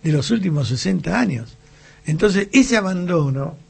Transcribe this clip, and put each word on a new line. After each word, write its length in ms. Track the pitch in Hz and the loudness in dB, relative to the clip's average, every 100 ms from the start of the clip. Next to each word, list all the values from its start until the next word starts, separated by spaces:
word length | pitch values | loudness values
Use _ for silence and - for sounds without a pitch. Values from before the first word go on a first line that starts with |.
de 100 | 160 | 0
los 200 | 151 135 | 0 0
últimos 380 | 226 185 147 117 | 0 0 0 -2
sesenta 500 | 123 185 185 160 202 | -2 -2 -2 -2 0
años. 380 | 233 131 113 - - - - - - | 0 -2 -8 -18 -20 -20 -20 -12 -4
Entonces, 400 | 156 214 196 202 | 0 2 2 2
ese 220 | 262 262 233 | 4 4 2
abandono 800 | 190 185 175 175 143 131 135 - - | 0 -4 0 0 0 -2 -6 -10 -20